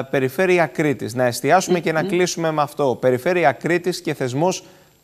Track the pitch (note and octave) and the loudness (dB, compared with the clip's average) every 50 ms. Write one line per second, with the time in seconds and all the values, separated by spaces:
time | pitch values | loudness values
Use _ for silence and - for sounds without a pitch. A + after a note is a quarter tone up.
0 | B2 C3 - C#3 C3 C3 - - F#3+ F#3 F3+ F3 E3 D3 - - D#3 D3+ B2+ G#2 | -2 -2 -2 -2 -2 -2 0 0 2 2 4 2 2 0 0 0 0 0 0 -2
1 | - A2+ A#2 B2+ B2+ B2 A#2 - - C#3 E3 F#3 F3+ - F3+ F3 D3+ E3+ D#3 D#3+ | -6 -6 -2 0 0 0 0 -2 2 2 2 4 4 2 0 0 0 0 -2 -2
2 | D#3 F#3+ F#3 F3 F3+ F3 - E3+ E3 D#3+ D#3 D3+ D3 C#3+ - - D3 C3 A2+ - | -2 0 0 0 0 0 -2 -2 -4 -2 0 0 -2 -2 -2 0 0 0 0 2
3 | - B2+ B2+ A#2+ - F3 F#3 F3+ E3 C#3+ B2+ - - D3+ E3+ F3 F3 F3+ F3 F3+ | 2 2 2 2 0 0 2 2 4 2 2 0 0 -2 -2 0 -2 -4 -6 -4
4 | - E3 C#3+ - C#3 B2 A#2+ C#3 E3 F#3 F3+ - - - - - - _ _ _ | -4 -6 -4 -4 -4 -4 -2 0 0 0 -2 -4 -8 -16 -20 -20 -20 _ _ _